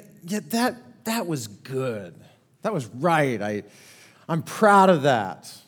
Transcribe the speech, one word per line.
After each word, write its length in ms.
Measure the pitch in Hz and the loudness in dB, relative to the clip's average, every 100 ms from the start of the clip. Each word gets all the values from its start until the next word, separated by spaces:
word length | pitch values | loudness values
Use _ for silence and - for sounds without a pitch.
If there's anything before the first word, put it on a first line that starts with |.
| - - | -8 -20
yeah, 160 | 170 214 - | -10 -10 -6
that, 520 | 233 240 - - _ | -4 -2 -4 -14 _
that 240 | - 226 175 | -8 -6 -6
was 200 | 147 104 | -6 -8
good. 680 | 98 131 131 131 107 90 76 - _ _ _ | -16 -12 -8 -6 -8 -12 -20 -20 _ _ _
That 120 | 214 | -6
was 120 | 190 110 | -6 -8
right. 560 | 120 170 160 139 110 | -4 0 2 0 -2
I, 220 | 104 104 - - - - - _ - | -4 -6 -10 -18 -20 -20 -20 _ -8
I'm 120 | 165 | -6
proud 480 | - - 214 202 190 | -6 0 6 8 8
of 120 | 170 | 6
that." 520 | 139 120 95 80 - - | 4 2 0 -8 -16 -20